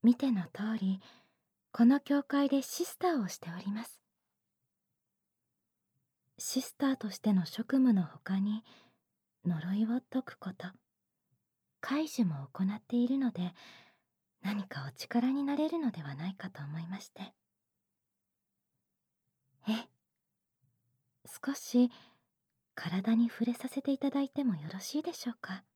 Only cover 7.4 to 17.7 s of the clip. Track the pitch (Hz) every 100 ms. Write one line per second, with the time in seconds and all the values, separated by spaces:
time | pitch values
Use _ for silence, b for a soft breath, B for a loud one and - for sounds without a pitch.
7.4 | 165 - 233 269 254 202 165 - - 190
8.4 | 202 214 b b b b _ _ _ _
9.4 | - 165 165 202 220 240 - 262 - -
10.4 | 196 185 180 190 _ _ _ _ _ _
11.4 | _ _ _ _ - 285 311 - 196 143
12.4 | 139 - 190 214 _ 240 240 269 254 -
13.4 | 180 B B B B B B _ _ _
14.4 | 190 208 190 - 139 - - 240 247 269
15.4 | 277 285 311 339 285 175 147 139 170 190
16.4 | 185 - 143 156 165 196 - - 196 _
17.4 | _ _ _